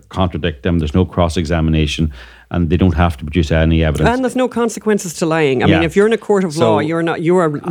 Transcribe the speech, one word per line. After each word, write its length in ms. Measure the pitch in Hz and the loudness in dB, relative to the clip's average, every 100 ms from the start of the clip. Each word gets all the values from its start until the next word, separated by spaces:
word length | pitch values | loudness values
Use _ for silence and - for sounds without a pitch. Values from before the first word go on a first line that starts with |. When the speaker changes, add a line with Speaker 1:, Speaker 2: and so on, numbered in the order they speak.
| _ | _
Speaker 1:
contradict 520 | 92 92 80 85 76 | -2 -2 -2 -6 -4
them, 160 | 87 85 | -2 0
there's 140 | 76 | 0
no 120 | 92 87 | 0 0
cross-examination, 1080 | - 85 92 78 82 80 78 76 - 80 - - - _ | 0 0 -2 -2 0 2 2 0 -2 -4 -6 -20 -20 _
and 180 | 87 82 | -4 0
they 80 | 85 | 2
don't 180 | 95 | 2
have 220 | 82 87 - | 2 0 -2
to 80 | |
produce 260 | 76 82 78 | -4 -2 0
any 320 | 80 80 80 | 2 2 2
evidence. 260 | 80 71 226 | 2 2 0
Speaker 2:
And 120 | 254 | 0
there's 140 | 254 254 | -2 -2
no 100 | 254 | -2
consequences 680 | 226 233 208 214 202 180 | -2 -4 -2 -2 -2 -4
to 100 | - 160 | -6 -2
lying. 360 | 160 143 131 | 0 2 2
I 60 | - | 2
Speaker 1:
Yeah. 80 | 160 | 2
Speaker 2:
mean, 80 | |
if 120 | 165 196 | 2 2
you're 100 | 214 | 2
in 60 | |
a 60 | 220 | 0
court 260 | - 202 | 0 0
of 80 | 185 | 0
Speaker 1:
So, 220 | 151 165 | 0 0
Speaker 2:
law, 40 | 156 | 2
you're 220 | 151 165 | 0 -2
not, 200 | 165 170 | -2 -2
you 140 | 165 180 | 0 2
are 80 | 160 | 2
Speaker 1:
uh, 20 | 147 175 | -2 0